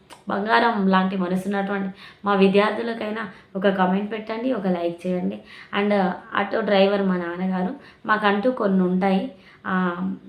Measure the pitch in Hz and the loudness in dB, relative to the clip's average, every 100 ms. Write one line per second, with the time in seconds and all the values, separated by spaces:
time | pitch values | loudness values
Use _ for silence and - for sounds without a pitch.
0 | - - - 202 208 233 233 214 190 190 | -20 -16 -6 -4 2 2 2 2 2 4
1 | 190 190 180 185 196 202 196 202 196 - | 2 -2 -2 -2 -2 -4 -2 -4 -6 -10
2 | - - 202 196 196 196 214 214 233 226 | -18 -8 0 4 6 6 2 0 -6 -6
3 | 214 220 208 - - 196 196 190 185 190 | -6 -8 -10 -14 -12 -2 0 2 2 2
4 | 208 220 208 226 254 240 190 180 170 170 | -2 -6 -6 -4 -2 -2 0 0 -2 -4
5 | 185 180 190 208 - - - 202 208 208 | -4 -2 -4 -6 -14 -20 -6 -2 0 2
6 | 185 190 - - 202 226 208 196 196 202 | 0 -2 -6 -4 -2 -2 2 4 4 4
7 | 196 180 175 175 185 185 185 269 - - | 0 0 -2 -4 -2 -2 -2 -6 -16 -10
8 | - 214 202 202 254 254 214 190 180 185 | -2 0 2 2 0 0 2 2 2 2
9 | 196 190 262 - - - - 185 185 175 | 2 2 -2 -10 -20 -10 -4 0 0 -2
10 | 190 190 | -6 -6